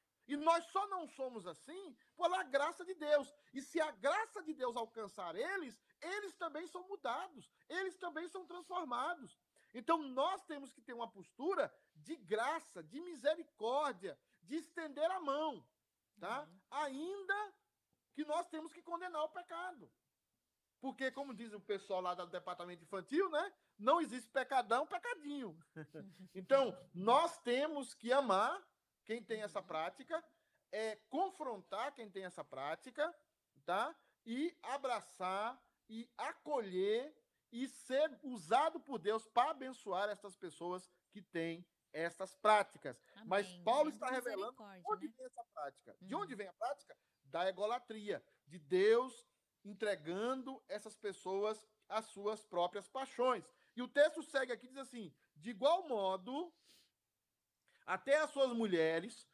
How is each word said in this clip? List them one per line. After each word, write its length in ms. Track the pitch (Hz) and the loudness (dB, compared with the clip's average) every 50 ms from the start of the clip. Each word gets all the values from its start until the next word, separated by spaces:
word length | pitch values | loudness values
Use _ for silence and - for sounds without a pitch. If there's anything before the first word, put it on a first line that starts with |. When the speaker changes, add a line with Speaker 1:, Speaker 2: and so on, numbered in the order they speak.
| _ _ _ _ _ | _ _ _ _ _
Speaker 1:
E 100 | - 277 294 | -6 -6 0
nós 260 | 302 330 330 339 339 | 4 4 4 4 2
só 200 | - - 381 403 403 | 0 -2 -2 -2 -2
não 180 | 392 370 320 | -4 -6 -8
somos 400 | - - - 262 254 247 220 170 | -8 -8 -8 -8 -6 -6 -8 -10
assim 480 | 180 156 - - 247 320 381 392 330 - _ _ _ _ | -10 -12 -12 -16 -14 -14 -14 -14 -14 -18 _ _ _ _
pela 260 | - 349 339 359 381 370 | -2 0 2 2 0 -2
graça 380 | 269 254 277 285 320 339 - 359 | 0 2 2 2 2 0 -4 -10
de 120 | 359 381 | -10 -8
Deus. 360 | 320 302 294 302 285 269 - - _ _ _ - | -6 2 4 4 4 4 0 -8 _ _ _ -10
E 80 | 262 | -10
se 180 | - - - 330 | -10 -4 0 0
a 100 | 311 311 | 0 0
graça 520 | - 190 190 277 339 427 440 - - 415 339 | -2 -2 0 2 2 2 0 -2 -6 -12 -10
de 120 | 311 311 | -10 -6
Deus 200 | - 254 247 233 | -4 -4 -4 -2
alcançar 600 | 240 226 226 _ 233 214 196 - - 185 170 160 | -4 -6 -6 _ -10 -10 -10 -8 -8 -8 -6 -4
eles, 420 | 190 262 349 392 392 320 247 - - _ _ _ _ | -2 -2 -2 -2 -4 -4 -8 -12 -16 _ _ _ _
eles 340 | - 330 381 415 415 381 - | -8 -6 -6 -6 -6 -8 -10
também 300 | _ 349 320 285 302 359 | _ -8 -6 -6 -8 -10
são 200 | 339 - 359 359 381 | -8 -10 -12 -10 -10
mudados, 600 | 403 - - 240 233 294 370 370 311 240 - - _ _ _ _ | -12 -6 -4 -2 -2 -2 -4 -8 -14 -18 -20 -20 _ _ _ _
eles 300 | 294 359 381 370 359 - | -4 -4 -4 -4 -6 -6
também 280 | 370 349 294 311 339 339 | -8 -6 -6 -6 -8 -8
são 180 | - 381 359 | -10 -12 -12
transformados. 920 | 277 359 359 330 - 370 349 330 262 240 240 269 320 349 320 247 175 - _ _ _ _ _ _ _ _ | -10 -14 -14 -10 -6 -4 -4 -4 -2 -2 -2 -2 -2 -4 -6 -8 -16 -20 _ _ _ _ _ _ _ _
Então, 240 | 247 226 311 339 330 294 | -8 2 2 2 2 2
nós 400 | 269 254 254 285 349 381 381 - | -2 0 0 2 2 0 -2 -6
temos 280 | - 311 285 277 254 - | -10 -10 -10 -10 -14 -18
que 80 | - | -20
ter 140 | _ - 247 | _ -12 -8
uma 160 | 233 233 202 | -8 -8 -8
postura 600 | - 196 175 - _ - 262 349 392 - 240 - - _ _ _ _ | -10 -16 -20 -20 _ -6 -2 -2 2 2 0 0 -2 _ _ _ _
de 220 | 151 147 165 320 | -20 -14 -12 -12
graça, 640 | 294 214 156 208 214 233 269 320 330 - - - 185 160 | -12 -4 -2 -2 0 0 0 -2 -2 -6 -10 -16 -16 -16
de 180 | 151 196 285 | -12 -12 -12
misericórdia, 1200 | 349 359 339 254 208 285 311 349 320 - _ _ 208 226 254 285 302 285 233 175 185 185 143 - _ _ _ _ _ | -10 -10 -12 -2 0 0 0 0 -4 -12 _ _ -2 0 0 2 2 0 -2 -4 -8 -10 -10 -12 _ _ _ _ _
de 140 | 165 262 | -8 -6
estender 540 | 330 311 - _ 349 320 302 262 277 311 339 | -6 -6 -6 _ -8 -8 -6 -4 0 0 0
a 100 | 381 370 | 0 0
mão, 420 | 330 277 269 294 311 311 262 170 123 _ _ _ _ _ _ _ _ _ _ - | 0 0 0 0 0 -2 -2 -6 -12 _ _ _ _ _ _ _ _ _ _ -12
tá? 260 | 175 190 240 277 302 | -8 -6 -6 -6 -8
Speaker 2:
Uhum. 160 | 302 175 - _ _ | -10 -18 -20 _ _
Speaker 1:
Ainda 840 | 240 285 302 285 262 277 320 349 392 403 381 359 392 415 427 403 - _ _ _ _ _ _ _ _ _ _ _ _ | -4 -4 -4 -4 -4 -6 -6 -6 -6 -8 -4 -4 -2 -2 -4 -6 -10 _ _ _ _ _ _ _ _ _ _ _ _
que 100 | 269 311 | -8 -4
nós 220 | 294 302 - - | -2 -2 -2 -2
temos 260 | - 320 311 320 320 - | -4 -8 -10 -10 -10 -14
que 80 | 339 | -16
condenar 440 | - 339 339 339 359 359 339 302 311 | -10 -8 -8 -6 -6 -4 -2 0 -2
o 40 | 311 | -2
pecado. 640 | - 359 359 - 339 330 359 370 349 262 170 - _ _ _ _ _ _ _ _ _ _ _ _ _ _ _ _ _ _ - | -2 -8 -10 -8 -8 -8 -6 -8 -10 -12 -18 -20 _ _ _ _ _ _ _ _ _ _ _ _ _ _ _ _ _ _ -8
Porque, 260 | 269 240 - 269 262 | -8 -6 -2 -4 -4
como 220 | 262 269 285 277 240 | -2 -4 -8 -8 -8
diz 180 | 185 233 226 208 | -10 -10 -12 -12
o 60 | 202 | -12
pessoal 420 | - - 208 190 196 - 196 185 180 | -6 -4 -4 -4 -2 -2 -2 0 0
lá 100 | 180 180 | 0 -2
do 120 | 175 175 | -2 -6
departamento 560 | 175 170 180 - 185 180 175 175 180 180 165 165 | -8 -8 -8 -8 -8 -8 -8 -8 -10 -12 -14 -12
infantil, 460 | - 202 190 170 - 269 330 392 349 | -8 -8 -8 -6 0 2 2 2 2
né? 200 | 311 294 359 403 - _ _ _ _ _ | 2 0 -2 -2 -6 _ _ _ _ _
Não 240 | 202 240 311 349 320 | 4 4 6 6 4
existe 260 | 208 226 254 - - | -2 -6 -10 -12 -4
pecadão, 560 | - 269 254 - 277 262 185 196 226 247 311 | -2 -2 -2 2 2 0 4 4 2 2 2
pecadinho. 720 | 320 370 349 - 480 494 349 294 285 294 285 254 196 156 165 160 _ _ | 0 -4 -6 -4 -4 -6 -6 -6 -8 -8 -6 -6 -8 -10 -12 -20 _ _
<laughs> 560 | 160 151 - - 156 196 190 - - 185 - _ | -14 -14 -12 -12 -14 -16 -16 -18 -20 -20 -14 _
Então, 420 | 190 185 - 269 277 269 220 - - - - - | -14 2 6 6 6 6 4 0 -6 -14 -12 -8
nós 460 | 175 185 220 247 294 339 339 - - | -2 4 6 8 8 6 4 0 -4
temos 560 | - 240 240 262 294 311 302 285 254 - - | -2 0 2 2 2 0 -2 -4 -6 -8 -12
que 180 | - - 233 247 | -10 0 2 4
amar 500 | 277 277 226 190 190 214 254 339 392 - _ _ _ _ _ _ _ _ | 4 4 4 4 4 4 2 0 -2 -8 _ _ _ _ _ _ _ _
quem 160 | - 220 240 208 | -6 -6 -6 -4
tem 160 | - 226 220 214 | -6 -6 -6 -6
essa 180 | 202 151 202 | -6 -6 -8
Speaker 2:
Uhum. 60 | 185 | -8
Speaker 1:
prática, 560 | 175 165 156 160 180 - - 262 - 320 330 330 _ _ _ _ _ _ _ _ _ | -4 -4 -4 -4 -4 -6 -10 -10 -6 -6 -6 -6 _ _ _ _ _ _ _ _ _
é, 260 | - 214 220 220 214 214 _ _ | -6 -4 -4 -4 -4 -8 _ _
confrontar 840 | - 302 381 381 381 - 302 262 226 196 180 _ 196 202 247 294 294 | -2 0 0 0 -2 -6 -8 -8 -8 -10 -10 _ -6 -4 -4 -4 -6
quem 160 | - 226 208 | -10 -14 -12
tem 160 | 180 196 190 | -10 -8 -8
essa 180 | 180 - - 147 | -8 -10 -10 -12
prática, 720 | - - 131 139 147 160 - - 262 - - 294 339 349 - _ _ _ _ _ _ _ 139 _ | -10 -8 -6 -4 -4 -6 -6 -8 -12 -4 -2 -2 -2 -2 -8 _ _ _ _ _ _ _ _ _
tá? 320 | - 175 196 233 302 330 - _ _ _ _ _ | 0 2 2 2 0 -4 -10 _ _ _ _ _
E 280 | 226 233 262 302 339 - _ - | -6 -4 -2 -2 -2 -4 _ -6
abraçar 960 | 226 262 285 262 254 240 233 233 - - - 185 185 190 196 214 233 262 - _ _ _ _ _ _ | -6 -4 -2 0 -2 -2 -2 -4 -8 -10 -4 -2 -2 0 0 -2 -4 -6 -8 _ _ _ _ _ _
e 180 | 220 226 240 - _ - | -12 -12 -12 -12 _ -6
acolher 1000 | 233 294 330 - _ 294 302 262 220 190 185 185 190 202 214 233 262 311 311 _ _ _ _ _ _ _ | -6 -6 -6 -8 _ -2 -2 0 0 0 0 2 4 4 4 2 2 -2 -10 _ _ _ _ _ _ _
e 160 | - 233 262 | -6 -6 -6
ser 520 | 262 - - - - 262 269 302 320 262 - - | -6 -6 -14 -6 0 2 4 4 2 2 -6 -10
usado 560 | 269 247 214 156 156 214 262 302 320 - 311 | -10 -10 -8 0 4 4 6 6 4 0 -2
por 200 | - - 269 214 | -8 -6 -8 -2
Deus 280 | 156 202 220 220 - | 0 0 0 0 -2
pra 260 | - _ 233 254 302 320 | 0 _ 2 4 4 0
abençoar 580 | 269 254 262 254 - - 208 180 180 202 208 | -4 -8 -10 -10 -10 -6 -4 -2 -2 0 -2
estas 260 | 208 202 - 202 180 | -4 -6 -10 -16 -14
pessoas 500 | _ - 170 - - 170 175 180 185 180 - _ _ _ _ | _ -12 -12 -10 -8 -6 -6 -6 -6 -8 -14 _ _ _ _
que 120 | _ 208 185 | _ -20 -20
têm 420 | _ - 170 165 165 165 170 180 - _ _ _ _ - | _ -4 -2 -2 -2 -4 -6 -10 -18 _ _ _ _ -6
estas 400 | 151 165 175 - - 190 185 - | -4 -4 -4 -4 -6 -8 -10 -10
práticas. 680 | _ - 214 214 208 196 - - 156 - 143 123 - _ _ - 202 220 | _ 6 8 8 8 6 2 -4 -10 -10 -10 -10 -10 _ _ -20 -18 -4
Mas 220 | 220 185 202 202 | 2 2 2 2
Speaker 2:
Amém. 180 | 185 180 175 175 | 0 -6 -2 2
Speaker 1:
Paulo 200 | 214 247 294 302 311 | 4 6 6 6 4
Speaker 2:
Tendo 40 | - | 2
Speaker 1:
está 160 | - - 254 | -2 -4 -2
revelando 420 | 262 254 240 247 214 190 202 240 254 254 214 | -2 -2 -2 -4 -4 -4 -4 -6 -6 -12 -16
Speaker 2:
misericórdia, 200 | 202 190 185 - 392 427 | -18 -18 -12 -4 -4 -2
Speaker 1:
onde 140 | - 311 311 | -2 -2 -10
Speaker 2:
né? 60 | 226 | -12
Speaker 1:
vem 100 | - 508 | -12 -16
essa 180 | 494 - 719 698 - _ | -14 -14 -14 -16 -14 _
prática. 420 | - 147 139 - _ _ 117 - _ 180 | -10 -10 -10 -10 _ _ -20 -20 _ -10
De 120 | 190 240 | -6 -6
Speaker 2:
Uhum. 60 | 370 | -4
Speaker 1:
onde 140 | 415 330 254 | -4 -6 -8
vem 140 | 196 202 185 | -10 -10 -12
a 40 | - | -10
prática? 420 | _ 220 254 285 - - - - - _ _ _ _ _ | _ -6 -6 -6 -6 -10 -20 -20 -20 _ _ _ _ _
Da 240 | 135 - 165 180 190 | -6 0 4 4 4
egolatria, 720 | 190 180 202 208 240 247 247 - 220 220 208 208 180 127 - _ _ _ _ | 4 4 2 4 4 2 0 -4 -8 -6 -2 0 -2 -2 -2 _ _ _ _
de 120 | - 156 185 | -18 -18 -16
Deus 680 | 151 139 180 180 196 214 226 240 262 262 - - - _ _ _ _ _ _ _ _ | -2 2 6 8 10 10 10 8 6 2 -4 -14 -20 _ _ _ _ _ _ _ _
entregando 960 | 202 208 196 220 208 196 160 147 160 175 190 220 240 269 262 247 262 269 233 - - | -16 -6 -2 0 0 0 0 0 -2 -2 0 0 0 0 -2 -4 -8 -10 -10 -10 -8
essas 260 | 190 208 - 220 - | -8 -8 -8 -10 -16
pessoas 720 | - - 202 185 - - 185 190 196 208 214 214 214 - _ _ _ _ _ | -6 -6 -6 -6 -4 -4 -2 0 2 2 2 0 -2 -8 _ _ _ _ _
às 160 | 196 220 220 | 0 0 0
suas 380 | - - 196 202 208 214 208 - | -2 -10 0 0 0 0 0 -4
próprias 420 | _ - 175 175 180 - 202 190 | _ 4 4 4 4 2 -2 -8
paixões. 640 | - _ 254 269 262 - - 247 254 247 196 147 - _ _ _ _ _ | -6 _ -6 -6 -4 0 4 6 6 6 4 0 -8 _ _ _ _ _
E 60 | 226 | -6
o 80 | 247 247 | -6 2
texto 340 | - 285 294 311 311 330 269 | 6 8 8 8 6 0 -8
segue 300 | - - 269 262 247 240 | -2 0 0 0 0 -2
aqui, 160 | - 254 247 | -6 -6 -14
diz 80 | 262 | -12
assim: 340 | 277 269 262 254 240 208 156 - _ _ _ _ | -12 -12 -10 -10 -10 -10 -10 -12 _ _ _ _
"De 140 | 147 151 226 | -12 -10 -10
igual 400 | 240 185 247 285 339 381 359 311 | -6 4 6 6 6 6 2 0
modo, 640 | 247 208 196 190 190 190 185 233 262 294 359 339 - _ _ _ - _ _ _ _ _ _ _ _ _ _ _ _ _ _ _ _ _ _ _ _ _ _ | 0 2 2 2 0 0 -4 -6 -4 -4 -4 -6 -10 _ _ _ -20 _ _ _ _ _ _ _ _ _ _ _ _ _ _ _ _ _ _ _ _ _ _
até 320 | - 185 190 - 269 277 302 | -4 -4 -4 2 2 4 4
as 100 | 311 - | 4 2
suas 220 | - 277 269 254 240 | 2 2 2 2 4
mulheres 760 | 226 226 208 175 165 160 160 165 165 180 233 - - - _ | 2 2 2 4 4 4 4 2 0 -2 -4 -12 -16 -20 _